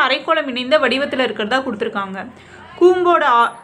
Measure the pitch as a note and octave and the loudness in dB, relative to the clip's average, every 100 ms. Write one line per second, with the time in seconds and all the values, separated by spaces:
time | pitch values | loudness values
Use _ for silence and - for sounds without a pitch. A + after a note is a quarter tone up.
0 | C4+ D4 - D#4+ C#4+ A#3+ B3 D4+ C#4 C4 | 2 0 0 -2 -2 -6 0 2 2 0
1 | C#4 C4+ A#3+ G#3+ G#3+ C4 C4 A3 A3+ G#3 | -2 -2 -2 -2 -2 -2 -4 -6 -6 -6
2 | G3 F#3+ A#3+ - - - - - F4 F#4 | -8 -10 -14 -18 -20 -20 -20 2 4 4
3 | F4 E4 C#4+ A#3+ A#3 - | 2 2 4 2 2 -2